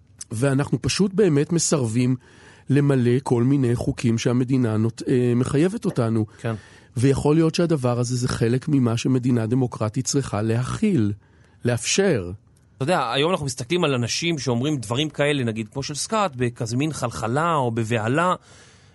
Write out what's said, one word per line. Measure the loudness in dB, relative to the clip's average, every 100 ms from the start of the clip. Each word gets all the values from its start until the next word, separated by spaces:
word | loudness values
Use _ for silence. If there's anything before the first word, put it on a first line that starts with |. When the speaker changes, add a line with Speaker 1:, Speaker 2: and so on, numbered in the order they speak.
| _ -20 -12
Speaker 1:
ואנחנו | -2 0 0 0 -2
פשוט | -2 0 0
באמת | 4 4 4 2
מסרבים | 0 0 0 0 0 0 0 -6 -20 -20 -20 0
למלא | 2 4 4 4 2
כל | 2 2
מיני | 4 2 2 0
חוקים | -2 -2 0 0
שהמדינה | 0 0 0 0 0 0
נות-, | 0 -2 -2
אה, | 0 2 2
מחייבת | 0 0 0 0 -4
אותנו. | -2 0 0 -4 -6
Speaker 2:
כן. | -8 -8 -12 -20 -12 0
Speaker 1:
ויכול | 2 2 2 4
להיות | 2 2
שהדבר | 0 2 0 0
הזה | -2 -2
זה | -2
חלק | 0 0 0 0
ממה | 2 2 0
שמדינה | 0 0 2 0 0
דמוקרטית | 0 -2 -2 -4 -2 -2
צריכה | -2 -2 -2
להכיל, | 0 0 -2 -2 0 2 0 -2 _ _ _ _ -2
לאפשר. | -2 -2 0 2 0 -4 -10 _ _ _ _
Speaker 2:
אתה |
יודע, | -2 0 0
היום | 0 0
אנחנו | 0 -4
מסתכלים | -8 -4 0
על | 0
אנשים | 0 -2 -2 -2 -2
שאומרים | -2 0 0 -2
דברים | -4 -4 -4
כאלה, | -2 0 0
נגיד, | -2 -4 -8
כמו | -8
של | -8 -8
סקאט, | -4 -2 -2 -2
בכזה | -4 -4 -4 -2
מין | -2
חלחלה | -4 -6 -4 -4 0 0 0
או | 0
בבהלה. | -2 -2 -2 0 0 0 -2 -6 -20 -20 -20 -20